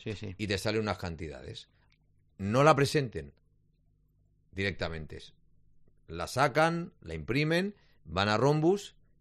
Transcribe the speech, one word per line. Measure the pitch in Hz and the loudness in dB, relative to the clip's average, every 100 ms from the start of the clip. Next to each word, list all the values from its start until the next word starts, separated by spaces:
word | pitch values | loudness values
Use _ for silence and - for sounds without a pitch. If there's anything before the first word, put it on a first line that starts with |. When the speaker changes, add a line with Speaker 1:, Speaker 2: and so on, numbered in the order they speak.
Speaker 1:
Sí, | - | -10
sí. | 101 101 90 | -8 -10 -8
Speaker 2:
y | 104 | -4
te | 98 | -2
salen | 113 110 | 0 -2
unas | 107 92 | -2 -4
cantidades. | 90 80 80 67 67 - - _ _ _ _ _ _ - | -6 -8 -10 -10 -14 -16 -18 _ _ _ _ _ _ -8
No | 98 120 | 0 6
la | 147 139 | 6 6
presenten | 139 156 127 82 71 - _ _ _ _ _ _ _ _ _ _ _ | 4 2 -2 -6 -10 -16 _ _ _ _ _ _ _ _ _ _ _
directamente. | 95 98 82 85 80 73 78 - - _ _ _ - - _ - | -2 -2 -2 -6 -6 -10 -14 -16 -20 _ _ _ -20 -20 _ -14
La | 82 82 | -8 -6
sacan, | 123 147 135 165 170 175 - | 0 2 4 2 0 -6 -12
la | - | -10
imprimen, | 80 76 131 156 170 196 - _ _ | -8 -2 0 2 2 0 -6 _ _
van | 80 82 101 | -8 0 2
a | 107 | 4
Rhombus | 135 151 160 202 - - _ _ | 4 4 4 2 -2 -18 _ _